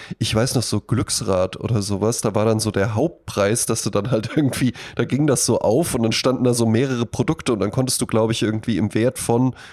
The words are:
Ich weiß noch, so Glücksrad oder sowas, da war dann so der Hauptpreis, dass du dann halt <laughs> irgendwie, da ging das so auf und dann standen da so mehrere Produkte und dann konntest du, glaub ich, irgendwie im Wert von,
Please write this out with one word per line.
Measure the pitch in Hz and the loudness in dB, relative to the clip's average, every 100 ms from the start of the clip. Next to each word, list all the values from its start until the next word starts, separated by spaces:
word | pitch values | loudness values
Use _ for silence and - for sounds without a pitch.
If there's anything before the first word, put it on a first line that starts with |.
| - - | -14 -4
Ich | 110 | 0
weiß | 107 123 127 | 2 2 0
noch, | |
so | - 104 | 0 -2
Glücksrad | - 110 - - 101 92 92 - | 0 -2 0 -2 0 0 0 -2
oder | - 117 | -2 0
sowas, | 98 98 107 113 | 0 0 0 0
da | 113 | -2
war | 101 | 0
dann | 110 110 | 2 2
so | 107 | 0
der | 101 98 | 0 0
Hauptpreis, | 110 160 - - - 101 117 - | 0 -2 -4 -6 0 0 2 0
dass | 117 | -2
du | 110 | -2
dann | 104 110 | -2 0
halt | 123 110 | -2 -2
<laughs> | - | 0
irgendwie, | 139 - 127 - - - | 0 0 -2 -2 -6 -4
da | |
ging | 117 127 151 | -2 0 2
das | 120 - | 2 2
so | 110 | 2
auf | 98 135 165 | 2 2 0
und | 120 | 0
dann | 113 | 0
standen | 113 131 127 | 0 0 2
da | 123 | 2
so | 117 113 | 2 2
mehrere | 113 139 123 117 | 2 2 -2 -2
Produkte | - 123 160 - | -2 0 -2 -2
und | - | 0
dann | 104 | 0
konntest | 131 127 - | 0 -2 -2
du, | - | 0
glaub | 110 110 | 2 2
ich, | 107 | 2
irgendwie | 107 110 117 95 | 0 0 -2 0
im | 107 | 0
Wert | 110 123 - | 2 0 0
von, | - 117 131 - - | 0 2 0 -2 -12